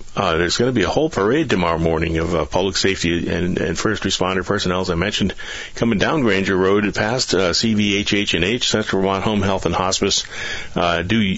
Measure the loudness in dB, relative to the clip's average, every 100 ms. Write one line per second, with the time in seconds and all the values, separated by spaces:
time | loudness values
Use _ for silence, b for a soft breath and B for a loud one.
0 | -6 -2 0 2 2 2 2 2 2 2
1 | 0 2 2 2 2 0 2 2 2 2
2 | 0 0 0 0 0 0 0 0 0 0
3 | 0 0 -2 -2 0 0 -2 -2 -2 -2
4 | -2 0 0 0 0 -2 0 -2 0 0
5 | 0 0 -2 -2 B B B -2 0 2
6 | 2 2 2 2 2 2 4 2 2 0
7 | -2 -2 0 0 2 0 0 2 2 0
8 | 0 0 0 0 0 0 0 0 0 0
9 | 2 0 0 0 0 0 0 0 0 0
10 | 0 0 -4 B B B B -2 0 0
11 | 0 0 2